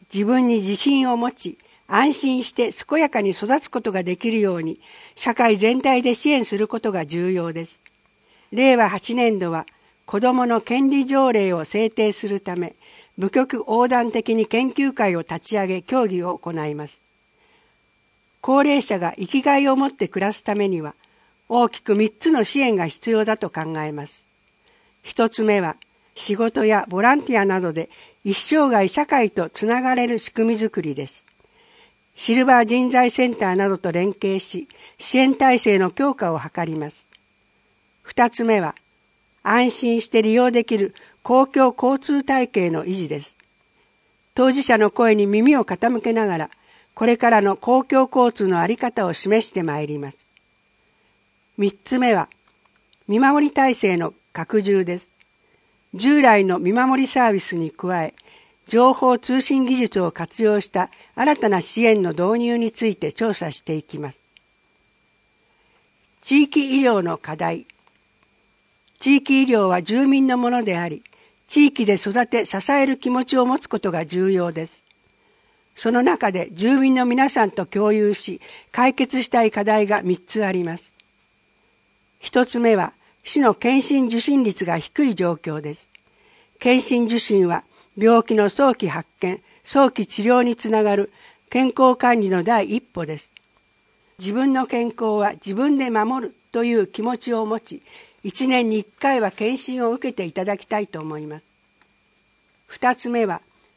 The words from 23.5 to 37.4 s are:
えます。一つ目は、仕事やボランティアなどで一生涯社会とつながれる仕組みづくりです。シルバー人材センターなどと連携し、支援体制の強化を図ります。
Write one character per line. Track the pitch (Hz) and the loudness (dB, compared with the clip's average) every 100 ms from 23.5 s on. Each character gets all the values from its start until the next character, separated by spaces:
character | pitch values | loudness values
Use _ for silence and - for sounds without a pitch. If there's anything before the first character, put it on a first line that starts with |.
| - 160 160 | -8 -8 -6
え | 156 | -8
ま | 147 147 | -10 -14
す。 | - _ _ _ _ _ _ _ _ | -18 _ _ _ _ _ _ _ _
一 | - - 226 | -10 -2 -2
つ | 226 | 0
目 | 214 202 | 0 2
は、 | 170 - _ _ _ - | 0 -6 _ _ _ -10
仕 | - 202 | -6 -2
事 | 226 - 214 | -2 0 2
や | 208 - | 2 0
ボ | 180 | 0
ラ | 233 285 | 2 2
ン | |
テ | 269 | 2
ィ | 226 | 0
ア | 196 | 0
な | 190 | 0
ど | 180 | -2
で | 156 165 _ - _ | -6 -10 _ -20 _
一 | 202 196 | -6 -4
生 | - 311 285 | 0 2 2
涯 | 220 190 | 2 2
社 | - 294 | 0 0
会 | 277 220 | 0 0
と | - 160 | -2 -6
つ | - 214 | -4 -2
な | 240 | -2
が | 254 | 0
れ | 254 240 | 0 0
る | 233 | -2
仕 | - | -6
組 | - 226 220 | -2 0 0
み | |
づ | 220 | -2
く | 208 | -4
り | 160 139 | -6 -8
で | 135 | -10
す。 | - _ _ _ _ _ _ _ _ _ - | -14 _ _ _ _ _ _ _ _ _ -8
シ | - | 0
ル | 240 262 | 2 4
バ | 247 | 4
ー | 226 | 4
人 | 240 254 | 2 2
材 | 247 247 | 2 2
セ | 247 247 | 2 -2
ン | 226 | 0
タ | 196 | -2
ー | 185 | 0
な | 196 | 0
ど | 185 | -2
と | 180 | -4
連 | 170 190 | -2 -2
携 | 190 196 190 | -4 -4 -4
し、 | - 180 - _ - - | -6 -10 -14 _ -20 -14
支 | - 254 | -2 2
援 | 262 262 | 2 4
体 | 269 240 | 4 4
制 | 214 196 | 4 2
の | 185 | 2
強 | 180 277 269 | 0 -2 -2
化 | 185 | -2
を | 160 | -4
図 | 156 - 165 | -6 -8 -6
り | 156 | -6
ま | 151 | -8
す。 | - - _ _ _ | -12 -20 _ _ _